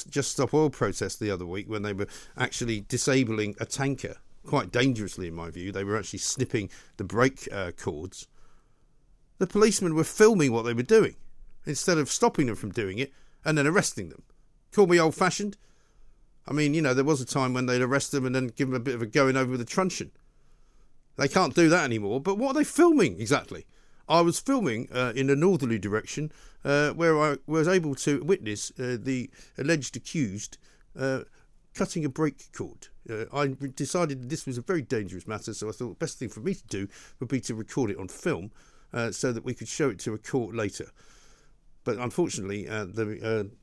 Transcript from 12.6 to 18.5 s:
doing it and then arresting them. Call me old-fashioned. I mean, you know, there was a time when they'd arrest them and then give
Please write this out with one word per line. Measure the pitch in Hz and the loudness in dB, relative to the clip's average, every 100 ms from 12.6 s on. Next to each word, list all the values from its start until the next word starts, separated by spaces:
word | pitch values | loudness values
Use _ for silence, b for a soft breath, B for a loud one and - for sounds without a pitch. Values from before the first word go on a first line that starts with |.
| 107 | -6
doing | 101 98 101 | -4 -4 -4
it | 135 b b b | -6 b b b
and | 156 151 | 0 2
then | 143 | 4
arresting | 185 - - 85 | 4 2 -2 -10
them. | - - - _ _ _ | -12 -20 -20 _ _ _
Call | - 185 | 4 6
me | 175 | 6
old-fashioned. | 160 - 185 - 208 - - _ _ - - - _ - - | 4 4 0 0 -4 -8 -18 _ _ -20 -20 -20 _ -16 -6
I | |
mean, | 143 147 | 0 2
you | 160 | 2
know, | 143 | 4
there | 127 | 4
was | 139 143 | 4 2
a | 123 | 0
time | 139 127 | 0 2
when | 127 | 2
they'd | 127 123 | 2 2
arrest | 127 139 - | 2 0 0
them | 143 127 | -2 0
and | |
then | 131 | 0
give | 127 | -2